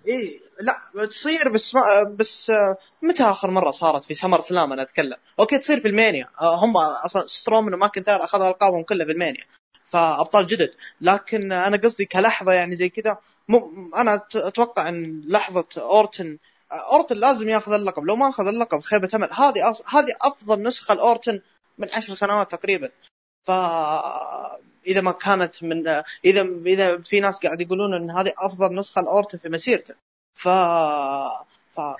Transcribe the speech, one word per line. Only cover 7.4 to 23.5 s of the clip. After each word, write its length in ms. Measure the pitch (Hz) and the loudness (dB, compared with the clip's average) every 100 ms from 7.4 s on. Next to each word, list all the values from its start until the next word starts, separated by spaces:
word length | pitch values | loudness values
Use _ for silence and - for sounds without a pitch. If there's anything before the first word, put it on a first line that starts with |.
| - 226 214 | 2 2 2
وماكنتاير 500 | 185 202 202 185 196 | 0 0 0 0 0
أخذوا 240 | - 202 185 | 0 0 0
ألقابهم 340 | 185 196 175 | 2 2 2
كلها 240 | 165 190 156 | -2 -2 -2
في 60 | |
المانيا. 320 | 160 165 127 - _ _ _ | -2 -2 -6 -16 _ _ _
فأبطال 600 | _ 175 165 143 160 208 180 | _ 0 2 2 2 4 2
جدد. 240 | 190 151 - - _ | 0 -2 -2 -20 _
لكن 520 | 170 202 - 220 196 | 2 2 0 -6 -4
أنا 240 | 185 190 208 | -2 0 2
قصدي 280 | 226 233 | 0 0
كلحظة 480 | 196 185 220 - 190 | -4 2 2 2 2
يعني 220 | 185 175 | 2 2
زي 140 | 175 180 | -2 -4
كذا، 300 | 220 214 208 _ _ - | -2 -4 -4 _ _ 2
م-، 460 | 233 175 180 175 | 2 2 -16 -8
أنا 200 | 208 233 | -2 0
أت-، 220 | 208 - 220 | 0 -2 -6
أتوقع 520 | 170 233 233 - 160 | -4 0 -2 0 -4
أن 340 | 170 165 156 147 | -4 -8 -10 -2
لحظة 400 | 202 196 180 160 160 | 0 0 -4 -6 -8
أورتن، 600 | 120 208 202 - 165 151 _ _ _ | 2 4 4 -2 -10 -10 _ _ _
آه، 200 | 156 131 | -12 2
أورتن 240 | 294 330 208 | 2 2 2
لازم 320 | 254 240 214 | 2 2 0
ياخذ 240 | 220 208 | -2 0
اللقب. 320 | 208 196 156 | -2 0 -4
لو 120 | 156 226 | -2 0
ما 120 | 269 | 0
أخذ 180 | 262 196 | 0 -2
اللقب 340 | 226 233 151 | -2 -2 -4
خيبة 280 | - 208 185 | 0 0 0
أمل. 140 | 220 180 | -2 -4
هذه 400 | - 277 220 233 | 2 2 4 0
أص-، 220 | 220 - | -2 0
هذه 200 | 285 247 - | 2 2 0
أفضل 400 | 277 - 208 208 | -2 -2 -2 -2
نسخة 320 | 226 262 - | 0 -6 -2
لأورتن 460 | 208 240 226 233 202 _ _ _ - | 2 2 2 -2 -6 _ _ _ -12
من 100 | 202 | -8
عشر 220 | 220 220 | -6 -8
سنوات 360 | 190 202 208 190 | -4 0 0 -2
تقريبًا. 400 | 170 202 185 131 _ _ _ _ _ | -6 -4 -4 -4 _ _ _ _ _
ف-، 1160 | - | -2